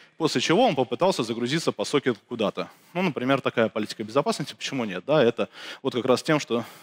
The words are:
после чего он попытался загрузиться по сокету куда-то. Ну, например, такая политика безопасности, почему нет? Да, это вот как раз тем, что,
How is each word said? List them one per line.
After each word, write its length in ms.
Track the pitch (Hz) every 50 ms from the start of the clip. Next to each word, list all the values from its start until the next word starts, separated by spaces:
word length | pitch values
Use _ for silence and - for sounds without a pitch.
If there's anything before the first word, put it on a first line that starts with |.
| - _ _
после 240 | _ 165 147 - 131
чего 260 | - - 160 196 262
он 80 | 240 170
попытался 480 | 135 127 - 127 120 170 190 175 - 127
загрузиться 500 | 107 117 110 120 120 143 165 - 131 -
по 120 | - 101
сокету 340 | - - - - 131 120 - _ _
куда-то. 400 | 127 113 107 92 - - 87 - - _ _ _ -
Ну, 80 | 170 190
например, 380 | 180 131 123 123 127 139 127
такая 280 | - 127 - - 113 107
политика 360 | - 113 107 - - - 110
безопасности, 500 | 104 110 139 151 226 214 - 151 - -
почему 300 | - - - 143 131 117
нет? 200 | 107 90 92 -
Да, 160 | - 143 156 123
это 260 | 117 - - 101 - - - - - - - -
вот 120 | 135 -
как 100 | 127 107
раз 180 | 127 123 113 -
тем, 180 | - 156 147
что, 240 | - - 113 117 113 - - -